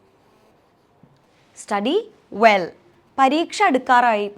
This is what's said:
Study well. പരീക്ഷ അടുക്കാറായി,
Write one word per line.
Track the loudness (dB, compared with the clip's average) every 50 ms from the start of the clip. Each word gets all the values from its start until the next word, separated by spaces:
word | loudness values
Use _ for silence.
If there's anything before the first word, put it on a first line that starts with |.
| _ _ _ _ _ _ _ _ _ _ _ _ _ _ _ _ _ _ _ _ _ -20 _ _ _ _ _ _ _ _ _ -18 -8
Study | -4 -4 -2 0 0 0 -2 -2 -4 -12 _ _ -12 -2 2 2
well. | 2 2 2 -2 -6 -12 _ _ _ _ _ _ _ _ 0
പരീക്ഷ | 0 0 0 0 -4 -6 -4 -2 0
അടുക്കാറായി, | 0 0 0 0 0 2 2 2 2 0 0 -4 -4 -4